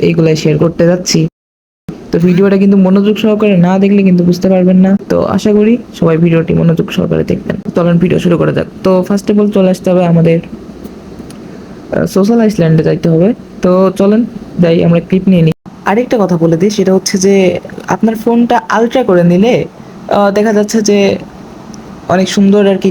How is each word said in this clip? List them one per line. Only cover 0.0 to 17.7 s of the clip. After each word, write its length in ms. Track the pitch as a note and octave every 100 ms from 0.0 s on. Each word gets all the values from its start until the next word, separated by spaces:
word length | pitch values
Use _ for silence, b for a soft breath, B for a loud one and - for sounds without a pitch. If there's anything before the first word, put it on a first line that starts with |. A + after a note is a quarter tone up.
| E3+
এগুলাই 280 | E3 D#3+ D#3
শেয়ার 200 | D#3+ D3+
করতে 240 | E3 E3 E3+
যাচ্ছি। 340 | F3+ F#3 E3 D#3+ _ _ _ _ _ - - -
তো 60 | E3+
ভিডিওটা 380 | F3 F3 G3 G3
কিন্তু 140 | G3 G3 F#3
মনোযোগ 280 | G3 G3+ G#3
সহকারে 340 | A3 G#3+ G#3+ F3+ F3
না 60 | F#3+
দেখলে 220 | G3 G3+
কিন্তু 200 | F#3+ F3+
বুঝতে 220 | F3 F3 F#3+
পারবেন 300 | F#3 F3+ F#3
না। 60 | F#3+ G3 -
তো 80 | - - G3
আশা 140 | G#3+
করি 220 | G#3 G#3+ A#3+ - -
সবাই 180 | E3 D#3+
ভিডিওটি 280 | E3+ E3 E3
মনোযোগ 320 | E3 E3 E3 E3 F#3
সহকারে 280 | E3+ D#3+
দেখবেন। 320 | D#3+ F3+ - F3+ - F3+
চলেন 200 | E3+ E3+
ভিডিও 200 | F#3 D#3+
শুরু 180 | F3 D#3+
করা 120 | D3+
যাক। 160 | C#3+ - -
তো 80 | F#3+ F#3 F#3
first 180 | G3+ -
of 60 | G#3
all 100 | G#3 G#3
চলে 120 | F#3
আসতে 160 | F#3 F#3+
হবে 120 | F3+ F3
আমাদের, 260 | E3 E3 E3
আহ, 40 | - - - - - - - - - - - - - - - - E3
সোশ্যাল 320 | F#3+ G3+ A#3
আইল্যান্ডে 420 | A3 G3+ D#3+ D#3+ D#3+
যাইতে 200 | D#3 E3+
হবে। 200 | D#3+ F#3+ B3+ - -
তো 100 | F3+ F#3 F#3+ F#3+
চলেন 240 | G3+ A3 A#3+ - - -
যাই, 140 | E3+ E3+
আমরা 160 | E3+ E3+ E3+
ক্লিপ 160 | F#3+ F#3+
নিয়ে 120 | F3+ D#3+
নিই। 80 | - - - -
আরেকটা 260 | G3+ B3 A#3+
কথা 140 | F3+ E3+
বলে 140 | E3 E3
দিই, 140 | G#3
সেটা 220 | G#3 F#3 F#3+
হচ্ছে 180 | - G3
যে 160 | F#3+ G3 F#3 - -